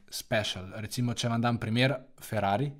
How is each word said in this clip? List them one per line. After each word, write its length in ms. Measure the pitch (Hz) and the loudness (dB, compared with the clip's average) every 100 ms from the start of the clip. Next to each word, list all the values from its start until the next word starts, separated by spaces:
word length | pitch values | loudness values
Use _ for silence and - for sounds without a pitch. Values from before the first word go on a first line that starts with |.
| - | -12
special. 580 | - - 110 104 95 95 | -12 -2 0 0 -4 -8
Recimo, 420 | 110 107 - 120 | -10 -8 -2 -2
če 140 | 117 120 | 0 0
vam 120 | 117 | 2
dam 160 | 120 120 | 2 2
primer, 380 | 110 113 131 - - - | 0 4 4 2 -6 -18
Ferrari 540 | - 110 98 104 143 143 | -6 0 2 2 0 -4